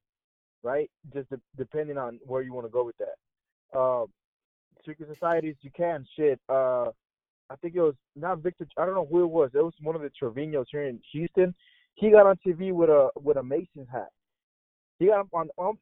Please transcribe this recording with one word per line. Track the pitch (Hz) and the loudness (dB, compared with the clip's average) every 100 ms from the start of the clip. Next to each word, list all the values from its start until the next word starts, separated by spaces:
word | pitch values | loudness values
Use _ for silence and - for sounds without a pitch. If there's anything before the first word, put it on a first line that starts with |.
| _ _ _ _ _ _ | _ _ _ _ _ _
right? | 117 143 151 _ 151 | -6 -4 -6 _ -16
Just | 139 131 | -14 -12
de-, | 135 _ 135 | -14 _ -14
depending | 127 151 151 139 | -10 -8 -8 -8
on | 123 117 | -10 -12
where | 131 131 | -8 -8
you | 131 | -8
wanna | 127 117 | -10 -6
go | 120 | -4
with | 120 - | -4 -6
that. | - - _ _ _ _ _ 131 | -12 -12 _ _ _ _ _ -2
Uh, | 131 123 107 _ _ _ _ _ _ _ - | 0 0 -4 _ _ _ _ _ _ _ -18
secret | 151 151 | -16 -16
societies, | 151 170 165 156 143 | -6 -2 -2 -4 -10
you | 139 | -14
can, | - 170 156 135 - | -6 -4 -4 -10 -2
shit. | 151 127 - | 0 0 0
Uh, | 135 131 127 120 - _ _ _ _ - | 0 2 0 -2 -6 _ _ _ _ -20
I | 139 | -12
think | 175 | -6
it | 175 | 0
was | 160 135 _ | 0 0 _
not | 143 170 175 | -10 -6 -4
Victor, | 165 - 151 - | -6 -8 -8 -4
I | |
don't | 175 | -2
know | 190 147 | -2 0
who | 170 | 0
it | 175 | 2
was. | 165 135 | 2 2
It | 135 | 2
was | 165 - | -2 -4
one | 151 165 | -6 -6
of | |
the | 143 - | -8 -8
Trevinos | 127 117 156 147 123 | -8 -6 -6 -4 -4
here | 147 | -6
in | 143 117 - | -8 -10 -12
Houston. | 147 165 - 180 - _ _ _ | -8 -2 2 0 0 _ _ _
He | - 214 | -2 8
got | 208 196 | 10 10
on | 190 | 6
T | 190 | -2
V | 165 190 | -4 -2
with | 175 165 | 2 6
a, | 147 135 - | 6 4 2
with | 143 135 | -2 -2
a | |
Mason's | 127 151 180 147 127 | -2 -4 -6 -14 -12
hat. | 127 98 _ _ _ _ _ _ _ _ - | -10 -12 _ _ _ _ _ _ _ _ 0
He | 180 | 2
got | 208 196 | 2 0
on, | 170 160 - | -6 -6 -6
on | 185 220 | -6 -2